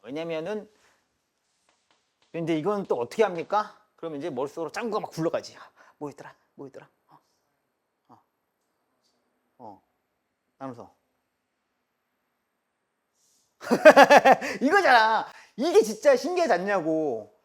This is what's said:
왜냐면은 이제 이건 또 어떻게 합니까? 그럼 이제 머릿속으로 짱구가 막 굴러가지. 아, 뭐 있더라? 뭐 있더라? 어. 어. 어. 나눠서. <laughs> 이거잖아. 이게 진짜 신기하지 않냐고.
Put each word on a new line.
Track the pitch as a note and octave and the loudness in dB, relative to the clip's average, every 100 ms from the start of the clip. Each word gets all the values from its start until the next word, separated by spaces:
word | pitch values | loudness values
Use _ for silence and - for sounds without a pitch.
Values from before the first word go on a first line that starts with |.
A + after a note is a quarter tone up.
왜냐면은 | A2 C#3+ E3 D#3+ E3 G#3+ G3+ _ _ _ _ _ _ _ _ _ _ _ _ _ _ _ _ | -12 -12 -8 -8 -8 -10 -12 _ _ _ _ _ _ _ _ _ _ _ _ _ _ _ _
이제 | E3 E3 D#3+ | -10 -4 -4
이건 | D3+ G#3 F3+ | -2 -6 -4
또 | B2 | -6
어떻게 | A#2+ - | -6 -2
합니까? | G#3 F3 D3+ G3+ G#3 - _ _ | -2 -2 -4 -4 -6 -14 _ _
그럼 | E3 D3 | -14 -10
이제 | D#3+ | -10
머릿속으로 | B2+ C#3 - D#3+ | -6 -8 -8 -10
짱구가 | G3 A#3 G#3 | -8 -8 -8
막 | F3 | -8
굴러가지. | - D#3+ B2 - - | -6 -4 -4 -10 -20
아, | - _ - _ | -20 _ -20 _
뭐 | D3 | -16
있더라? | - - - _ _ | -16 -20 -20 _ _
뭐 | C#3 | -20
있더라? | - C#3+ _ _ | -20 -20 _ _
어. | - _ _ _ _ _ _ _ _ _ | -20 _ _ _ _ _ _ _ _ _
어. | A#2+ _ _ _ _ _ _ _ _ _ _ _ _ _ _ | -20 _ _ _ _ _ _ _ _ _ _ _ _ _ _
어. | A#2 F#2 _ _ _ _ _ _ _ _ | -20 -20 _ _ _ _ _ _ _ _
나눠서. | C3+ A#2+ F#2+ _ _ _ _ _ _ _ _ _ _ _ _ _ _ _ _ _ _ _ _ _ _ _ _ _ _ _ | -18 -16 -20 _ _ _ _ _ _ _ _ _ _ _ _ _ _ _ _ _ _ _ _ _ _ _ _ _ _ _
<laughs> | - - D#4 C#4+ C#4 C#4 C4+ B3 - F#3+ | -4 6 8 8 8 8 6 4 0 -4
이거잖아. | B3+ G4 E4+ B3 A3 A3 - - - - | 0 2 4 4 4 0 -4 -14 -20 -6
이게 | D4 F4+ | 2 2
진짜 | D4+ A3 D4 B3+ | 2 0 2 2
신기하지 | C#4 F4+ E4 | 0 -2 0
않냐고. | F3+ F#3+ G3+ D#3 D#3+ D#3 A2+ G#2 _ | 0 0 -4 -2 -4 -4 -6 -12 _